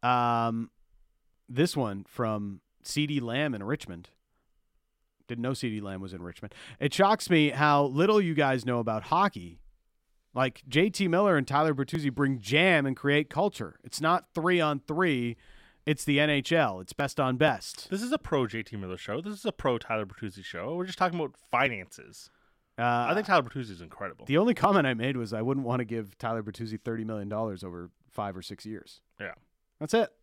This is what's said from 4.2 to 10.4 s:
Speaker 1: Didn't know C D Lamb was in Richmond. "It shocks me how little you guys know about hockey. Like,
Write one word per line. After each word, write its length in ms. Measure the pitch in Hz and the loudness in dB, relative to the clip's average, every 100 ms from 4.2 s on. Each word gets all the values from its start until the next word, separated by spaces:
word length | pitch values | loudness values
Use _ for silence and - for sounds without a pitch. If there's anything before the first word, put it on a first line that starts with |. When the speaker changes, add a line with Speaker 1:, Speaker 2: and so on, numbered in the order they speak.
| _ _ _ _ _ _ _ _ _ _ _ | _ _ _ _ _ _ _ _ _ _ _
Speaker 1:
Didn't 160 | 120 | -6
know 120 | 123 | -4
C 160 | 135 127 | -2 -4
D 100 | 107 | -4
Lamb 200 | 101 95 | -6 -8
was 100 | 95 | -10
in 100 | 90 | -10
Richmond. 320 | 87 87 - - - - | -12 -14 -16 -16 -20 -4
"It 140 | 143 | -4
shocks 380 | - 196 214 - | 2 2 2 4
me 200 | 170 147 | 4 4
how 340 | 123 151 143 | 4 4 4
little 360 | 143 135 190 214 | 4 2 4 4
you 140 | 180 | 4
guys 320 | 156 143 131 120 | 2 2 2 0
know 120 | 120 | 0
about 260 | 113 107 | 0 -2
hockey. 560 | 101 165 196 - 87 85 - _ _ _ _ _ _ | 0 2 2 0 -14 -18 -20 _ _ _ _ _ _
Like, 280 | 120 | -2